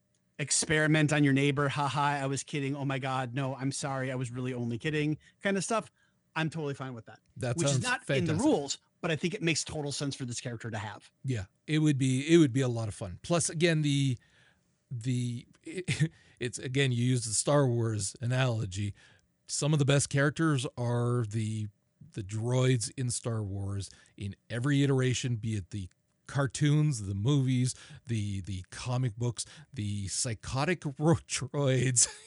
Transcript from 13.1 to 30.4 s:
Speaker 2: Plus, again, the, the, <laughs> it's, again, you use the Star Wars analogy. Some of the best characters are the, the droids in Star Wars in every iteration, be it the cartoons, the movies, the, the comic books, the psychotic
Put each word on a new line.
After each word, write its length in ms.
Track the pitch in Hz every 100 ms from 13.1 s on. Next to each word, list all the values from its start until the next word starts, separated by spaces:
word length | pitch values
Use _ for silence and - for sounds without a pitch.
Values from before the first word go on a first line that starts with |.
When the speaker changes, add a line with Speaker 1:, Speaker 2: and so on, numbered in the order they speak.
| 90
Speaker 2:
Plus, 260 | - 170 -
again, 320 | 165 175 160
the, 360 | 147 139 139 123 _ _ _ _ _ _ -
the, 560 | 120 117 123 123 120 - _ -
<laughs> 760 | 190 180 113 156 - _ -
it's, 200 | 123 -
again, 320 | 135 131 139
you 120 | 120
use 220 | 120 127 113
the 80 |
Star 340 | 104 - 147 135
Wars 480 | 120 113 110 98 -
analogy. 720 | 120 127 131 110 107 92 101 - - _ _ _ -
Some 260 | - 147
of 60 | 156
the 60 | 139
best 240 | 143 -
characters 580 | 139 143 143 160 139 135 -
are 480 | 120 120 120 120 110
the, 380 | 113 110 110 107 - _ _ -
the 80 | -
droids 680 | 95 107 117 127 127 127 104 -
in 140 | 123
Star 340 | - 123 113
Wars 460 | 101 98 98 101 95 - - -
in 200 | 101 95 -
every 340 | 113 131 139
iteration, 520 | 139 135 127 120 131 117
be 200 | 110 107
it 160 | 90
the 180 | 104 92 _ _ _ -
cartoons, 800 | 135 139 - 151 151 151 123 98
the 80 | 98
movies, 580 | 107 147 131 127 127 - - - -
the, 360 | 113 104 98
the 220 | 95 92 92
comic 480 | - 127 123 127 107
books, 280 | 120 113 - - 147
the 340 | - 104 104 95
psychotic 760 | - 127 107